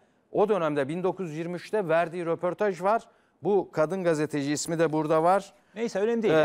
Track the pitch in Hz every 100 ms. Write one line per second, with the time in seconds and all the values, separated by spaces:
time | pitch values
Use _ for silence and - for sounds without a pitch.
0 | _ _ _ 160 208 196 160 147 135 175
1 | 185 180 180 151 170 175 - 214 170 165
2 | 170 175 170 165 180 165 208 160 190 226
3 | - _ _ _ 165 202 - - 156 190
4 | 175 151 156 147 139 147 - 165 160 156
5 | 151 160 170 196 - _ _ 214 233 190
6 | 214 233 208 156